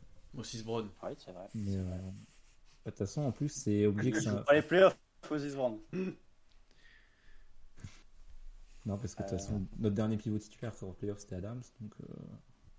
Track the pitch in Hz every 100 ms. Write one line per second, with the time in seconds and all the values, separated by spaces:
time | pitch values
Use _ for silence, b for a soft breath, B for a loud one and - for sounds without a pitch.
0 | - - - - 104 113 110 117 104 -
1 | 92 143 - 90 98 110 101 95 90 92
2 | 92 101 - - - - - - 113 -
3 | - 151 139 - 147 - 107 104 104 101
4 | 123 - 113 101 143 147 - 175 190 -
5 | _ - - 151 143 139 - - - 180
6 | 185 - - - - - - b b b
7 | b b b b b - - - - -
8 | - - - - - - - - 107 101
9 | 104 - 95 92 101 104 95 - 110 101
10 | 107 107 110 107 - - 117 - 95 92
11 | 104 101 - 90 101 123 - - 107 -
12 | - - 50 - - - -